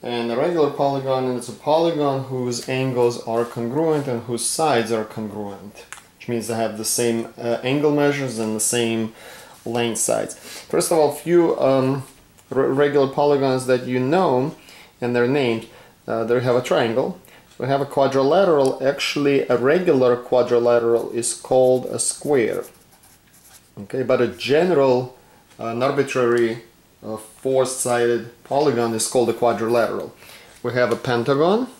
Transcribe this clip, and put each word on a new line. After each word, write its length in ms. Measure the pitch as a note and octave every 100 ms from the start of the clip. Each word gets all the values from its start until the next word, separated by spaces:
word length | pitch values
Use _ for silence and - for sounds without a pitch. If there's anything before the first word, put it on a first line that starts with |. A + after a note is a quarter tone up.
And 300 | A#2+ A#2+ A#2
a 60 | A#2
regular 320 | D#3+ E3+ C#3+
polygon 560 | - C#3+ C3+ C3 C3 B2+ B2
is 140 | A#2
a 20 |
polygon 720 | G#2+ - D#3 E3+ D3+ C#3+ C3+
whose 460 | B2 C3 B2 A#2 -
angles 520 | C3 C3 B2 A#2+ A#2 -
are 160 | A#2
congruent 640 | A#2 - A#2 C3+ E3 D3+ C#3
and 160 | A#2
whose 220 | A#2 A#2+ -
sides 480 | - D#3+ B2 G#2+
are 100 | A2+
congruent, 800 | G#2+ - G#2+ G#2 G2+ G2 G2 - - - - _
which 120 | -
means 180 | A#2+ G#2+
they 80 | A2+
have 220 | A2+ G#2
the 80 | A2
same, 480 | - A#2+ A#2 A2+ -
uh, 220 | A#2 A#2
angle 280 | B2+ C#3+ D3+
measures 480 | D3 C#3+ C#3+ C3+ A2+
and 160 | A2 A2
the 60 |
same 520 | - A#2+ A#2 A2+ A2 - - - - - -
length 340 | A#2 A#2 A2
sides. 360 | - A2+ G#2+ -
First 520 | - - - D#3+ F3
of 100 | E3+
all, 140 | D3
few, 460 | - D#3 F3 E3 -
um, 440 | C3 C3+ C3 C3+ B2+ - _ _ _
re-, 160 | A#2+ C3+
regular 440 | C3+ D3 C#3+ C3+
polygons 560 | C#3+ D3 C#3+ C3+ C3 B2
that 220 | B2+ B2
you 120 | B2+
know, 560 | B2+ E3+ F3+ C3 C#3 - - - - _
and 120 | A#2+
they're 140 | B2 A#2+
named, 400 | C#3+ B2+ A2+ A2 - - _ -
uh, 160 | A2+
they 160 | A2+ B2
have 160 | B2 A#2+
a 60 |
triangle. 580 | A#2+ F3 A#2+ A2+ D#3+ F#3 - - _ -
We 80 | B2+
have 140 | C#3
a 40 | C3+
quadrilateral. 960 | - C3+ C3+ C3+ E3+ F#3+ D3+ C3+ C3
Actually, 640 | C3+ C#3 - - C#3+ C#3 -
a 100 | B2
regular 600 | B2 E3+ F3+ C#3 B2+ A#2+
quadrilateral 960 | - B2+ A#2+ A#2+ A#2+ A#2+ A#2 A#2 A2+
is 240 | A#2 A#2 -
called 500 | - C3 B2+ B2+ B2
a 140 | A#2
square. 640 | - - C#3 C#3+ A2 F#2 - - _ _ _ _ _ _ - - _ -
Okay, 220 | G2+ C3+
but 180 | A#2 B2+
a 80 | A#2+
general, 880 | - A#2 C#3+ F3+ D#3+ C3+ B2 B2 - _ _ _ -
uh, 80 | A2+
an 160 | A#2
arbitrary, 800 | C3 C#3+ C3+ C3 A#2+ A#2+ A#2 A#2 - _ _ _ G#2+
uh, 100 | G#2+
four-sided 1300 | - - C3+ C3 B2+ - B2+ A#2+ A#2+ A#2+ A#2 -
polygon 520 | - C3+ D3+ A#2+ A#2 A2
is 120 | -
called 220 | C3 A#2
a 40 |
quadrilateral. 840 | A#2 A#2+ G#2 A2+ A#2+ G#2+ G2+ - - - - - -
We 100 | A#2+
have 180 | B2 A#2+
a 40 | A2+
pentagon 720 | - A#2+ A#2 C#3 D#3+ G#3+ B3+ -